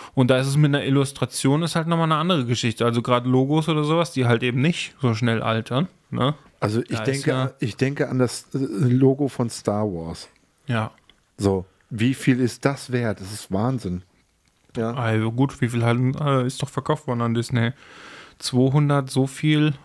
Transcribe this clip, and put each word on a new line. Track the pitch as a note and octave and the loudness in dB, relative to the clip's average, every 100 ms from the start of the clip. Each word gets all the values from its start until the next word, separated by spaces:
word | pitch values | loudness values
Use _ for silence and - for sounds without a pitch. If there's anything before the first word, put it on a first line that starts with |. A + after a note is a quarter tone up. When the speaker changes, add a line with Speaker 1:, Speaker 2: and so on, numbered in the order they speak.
| - | -6
Speaker 1:
und | - B2 | 2 4
da | B2+ | 4
ist | C#3 | 2
es | C#3+ | 4
mit | D3 | 4
einer | C#3+ | 4
Illustration | A2+ C#3 C3+ - B2 - C3+ D3 | 2 2 0 -2 -6 0 2 2
ist | E3 E3 | 0 -2
halt | D#3+ | 0
nochmal | E3 | 0
eine | D#3+ D#3 | 2 0
andere | E3+ E3+ | 2 0
Geschichte. | A#2+ A#2 A#2+ - | 0 0 0 0
Also | A#2 A#2+ | 0 2
gerade | A#2 B2 B2 | 2 0 4
Logos | B2+ C3+ D#3 D#3 | 2 4 0 0
oder | D3+ | 0
sowas, | D3+ E3 D#3+ | 0 0 0
die | C3 A#2+ | 0 2
halt | A2+ | 2
eben | B2 B2+ | 2 0
nicht | D#3 - - - | 0 0 -6 -2
so | B2 | -2
schnell | A2 A#2 A2+ | 0 0 0
altern. | A#2 A2 - B2 F3+ _ - | 0 -2 -2 -4 -4 _ -8
Ne? | A#2+ B2+ D3+ - - | -2 -2 -2 -10 -6
Speaker 2:
Also | G#2 A2+ | -2 -2
ich | - | -2
Speaker 1:
Da | A#2 | -2
ist | A2 | -2
Speaker 2:
denke, | C#3 D3+ | -2 0
Speaker 1:
ja | C3 C3 - | 0 -2 -4
Speaker 2:
ich | A#2 - | -6 -2
denke | C3 C#3+ C3+ | -2 0 -2
an | C3 | 0
das, | B2 - - | 0 -2 -8
äh, | C3+ | -6
Logo | C3+ G3 B2+ B2+ C3+ C3+ C#3 | -4 0 2 6 4 4 -2
von | - A#2+ | -2 -6
Star | - A2 G#2 G#2+ | -4 -2 -2 -2
Wars. | E2+ E2 D#2+ - _ _ _ - | -4 -8 -12 -14 _ _ _ -6
Speaker 1:
Ja. | A#2 A2 - _ _ _ - | -4 -4 -10 _ _ _ -2
Speaker 2:
So, | G2+ F#2+ F2+ _ - | 0 0 -4 _ -10
wie | A2 B2 | -2 0
viel | C3 - B2+ | 0 2 2
ist | B2 - C#3 | 2 0 -4
das | C#3 - | -4 -4
wert? | B2 A2+ G2 | -2 -2 -4
Das | G2 | -8
ist | G#2+ - | -12 -4
Wahnsinn. | F#2+ A#2+ C3 F#2 F2+ - _ _ _ _ _ _ A#2+ | -2 0 -2 -4 -8 -10 _ _ _ _ _ _ -6
Ja. | A2+ | -4
Speaker 1:
Also | B2+ A2+ A2 A2+ | -2 0 0 0
gut, | A#2+ C3+ - | 0 -2 0
wie | A#2 | -2
viel | A#2+ | 0
halt, | A#2 A#2+ B2+ C#3+ | 0 2 0 0
äh, | D3 C3+ B2+ | 0 0 0
ist | - | -4
doch | C3+ | -6
verkauft | - C#3 D3+ - | -6 -4 -4 -2
worden | A#2+ | -2
an | A#2 | 0
Disney? | A#2 A#2+ B2 A#2 - - - - - - - | 0 0 0 0 -2 -16 -20 -20 -20 -20 -12
Zweihundert | - B2+ C3 D3 C#3+ C#3+ C3 | -2 2 4 4 2 2 0
so | C3+ C3+ | 0 -2
viel, | - D#3 D3+ D3+ C#3 | 0 0 2 2 -2